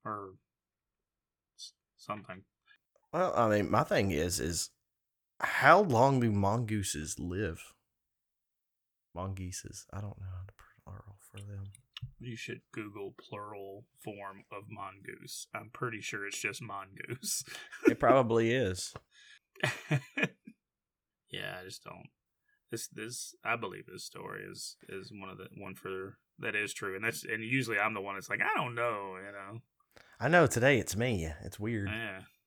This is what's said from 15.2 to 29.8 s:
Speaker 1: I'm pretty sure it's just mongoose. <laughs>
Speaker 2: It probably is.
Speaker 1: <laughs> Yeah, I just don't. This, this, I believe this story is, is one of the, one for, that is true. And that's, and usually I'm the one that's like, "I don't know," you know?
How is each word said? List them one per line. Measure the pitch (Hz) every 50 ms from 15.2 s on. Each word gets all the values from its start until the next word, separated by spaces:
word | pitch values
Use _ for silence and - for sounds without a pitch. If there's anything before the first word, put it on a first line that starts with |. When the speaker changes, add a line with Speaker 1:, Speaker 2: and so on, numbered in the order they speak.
| - - - - - _ -
Speaker 1:
I'm | 110 104 110
pretty | _ - 135 123 113 107
sure | - - - 107 98
it's | 101 - -
just | - 107 98 - 123
mongoose. | 107 98 98 95 95 98 - - - 120 - - - - - - - - - -
<laughs> | - - - -
Speaker 2:
It | 415 - -
probably | - 120 127 135 127 113 113 113 113 113 120
is. | 131 123 92 92 92 - - - - _ _ _ - - - - - _ _ _ - -
Speaker 1:
<laughs> | - - - - - 156 135 - - - 277 254 - - _ _ - - _ _ _ _ _ _ _ _ _ _ _ _ _ _ _ -
Yeah, | 98 98 98 95 90
I | 92
just | 95 - - _
don't. | - 85 90 - - _ _ _ _ _ _ _ _ _ _ _ _
This, | - 113 -
this, | - - 110 107 120 123 - - - - _ -
I | 107 117
believe | 117 113 98 92 98 -
this | - - - -
story | - - 98 98 95 - - 101
is, | 95 - - - - - _ - -
is | 101 95 92 - 104
one | 101 98 95
of | 95
the, | 98 92 95 98
one | - 98 95 95
for, | - - 98 95 95 95 98 98 _ _ _ _ -
that | - 110 104
is | 107 104 98 -
true. | - - 98 92
And | 95 107
that's, | 113 120 - -
and | - 107 110 110
usually | 113 127 135 123 110 113 101
I'm | 104 110 110
the | 101
one | 98 98 98
that's | 98 - -
like, | 101 -
"I | - - 440 415
don't | 147 123 117
know," | 120 120 120 110 104 98 95 95
you | 92 98 101
know? | 101 101 98 98 107 117 - _ _ _